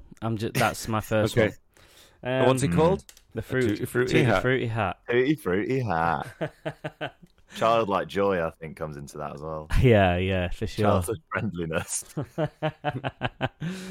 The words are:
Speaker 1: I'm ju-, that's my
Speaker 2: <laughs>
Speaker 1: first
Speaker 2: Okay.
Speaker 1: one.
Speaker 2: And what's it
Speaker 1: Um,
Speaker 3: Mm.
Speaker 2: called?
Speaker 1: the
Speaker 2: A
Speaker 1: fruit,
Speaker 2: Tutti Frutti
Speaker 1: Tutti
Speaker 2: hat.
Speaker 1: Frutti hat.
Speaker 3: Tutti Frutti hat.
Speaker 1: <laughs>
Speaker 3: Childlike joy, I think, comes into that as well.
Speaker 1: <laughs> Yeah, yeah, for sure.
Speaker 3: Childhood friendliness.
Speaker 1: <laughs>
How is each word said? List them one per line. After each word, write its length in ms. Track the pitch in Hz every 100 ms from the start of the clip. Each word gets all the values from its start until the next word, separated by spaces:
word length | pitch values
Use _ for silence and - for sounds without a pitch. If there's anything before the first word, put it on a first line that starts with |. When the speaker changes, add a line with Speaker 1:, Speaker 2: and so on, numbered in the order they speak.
| - -
Speaker 1:
I'm 160 | 113 110
ju-, 140 | 113
that's 360 | 127 110 - -
my 120 | 110
Speaker 2:
<laughs> 0 |
Speaker 1:
first 360 | - 110 107 117
Speaker 2:
Okay. 120 | 107
Speaker 1:
one. 80 | - _ _ _ - - _
Speaker 2:
And 240 | 123 131 131
what's 160 | 131
it 40 | 143
Speaker 1:
Um, 60 |
Speaker 3:
Mm. 20 | 170
Speaker 2:
called? 280 | 165 202 - - _
Speaker 1:
the 80 | 113
Speaker 2:
A 20 |
Speaker 1:
fruit, 200 | - 131 117
Speaker 2:
Tutti 160 | 104 123
Frutti 260 | 123 127
Speaker 1:
Tutti 120 | 160
Speaker 2:
hat. 180 | 131 92
Speaker 1:
Frutti 240 | 123 131 117
hat. 320 | 113 95 - -
Speaker 3:
Tutti 260 | 120 131 156
Frutti 440 | 92 95 - 131
hat. 460 | 117 82 82 71 - -
Speaker 1:
<laughs> 800 | 156 - 156 - 151 - 147 - - _ _ -
Speaker 3:
Childlike 520 | 113 117 101 95 78
joy, 340 | 90 101 90
I 60 | 82
think, 260 | - 80 69
comes 200 | 78 71
into 180 | 71 76
that 160 | 73
as 60 | 71
well. 280 | 78 78 78
Speaker 1:
<laughs> 60 | -
Yeah, 360 | 127 107 92 87
yeah, 300 | 95 95 87
for 160 | - 107
sure. 180 | -
Speaker 3:
Childhood 340 | 101 98 90 110 -
friendliness. 720 | 98 107 87 82 85 - - - - - -
Speaker 1:
<laughs> 420 | 147 - 156 - 147 131 135 - 127 - 131 - 165 185 185